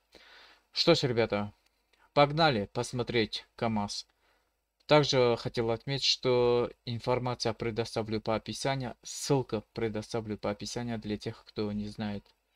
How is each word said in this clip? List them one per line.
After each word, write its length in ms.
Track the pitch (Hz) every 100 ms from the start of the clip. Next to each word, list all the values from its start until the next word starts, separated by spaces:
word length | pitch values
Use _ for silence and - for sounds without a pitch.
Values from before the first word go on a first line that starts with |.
| _ - - - - _ _
Что 240 | - - 156
ж, 80 |
ребята, 500 | 135 117 110 101 104 - _ _ _ _ _
погнали 560 | - 143 151 160 113 98
посмотреть 720 | - 120 123 113 117 104 - - -
камаз. 500 | 117 107 101 - - _ _ _ _ _ _ _ -
Также 480 | 151 139 135 120 113
хотел 340 | 127 - 113
отметить, 340 | 113 - 139 -
что 680 | - 131 123 123 120 113 - -
информация 680 | 117 123 123 123 120 120
предоставлю 680 | 107 117 110 113 117 107 110
по 140 | 113 107
описанию, 600 | - 107 139 135 123 -
ссылка 600 | - - - 139 120 107 -
предоставлю 640 | - 113 104 107 117 110 104
по 140 | 101
описанию 480 | 101 104 123 120 113
для 180 | 107 104
тех, 280 | 113 110 -
кто 260 | - 107
не 160 | 104 104
знает, 380 | 104 104 101 - _ _